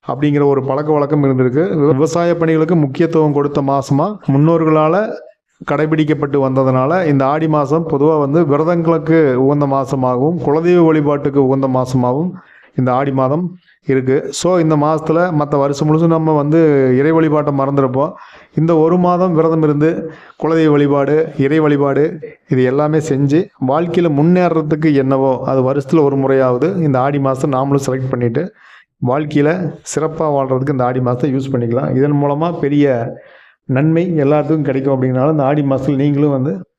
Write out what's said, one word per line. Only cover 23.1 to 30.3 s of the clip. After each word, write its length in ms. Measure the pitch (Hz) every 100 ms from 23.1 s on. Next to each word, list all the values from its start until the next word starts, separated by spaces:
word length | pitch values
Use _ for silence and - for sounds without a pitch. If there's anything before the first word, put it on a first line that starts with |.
| 135 139 151 190 _ 127
வாழ்க்கையில 400 | 143 175 175 175
முன்னேறதுக்கு 840 | 143 156 180 175 160 156 156 156
என்னவோ 460 | 139 131 135 135 127
அது 280 | - 135 127
வருஷத்துல 300 | 139 135 165
ஒரு 140 | 143 139
முறையாவது 600 | 135 135 127 123 156 196
இந்த 240 | 156 131
ஆடி 180 | 135 143
மாசம் 340 | 135 131 147
நாமளும் 280 | 131 139 139 139
செலக்ட் 240 | 131 131
பண்ணிட்டு 420 | 127 120 120 180 _ - - _ _ 123
வாழ்க்கையில 680 | 135 151 147 143 180 185 - -
சிறப்பா 340 | - 156 156
வாழ்றதுக்கு 420 | 160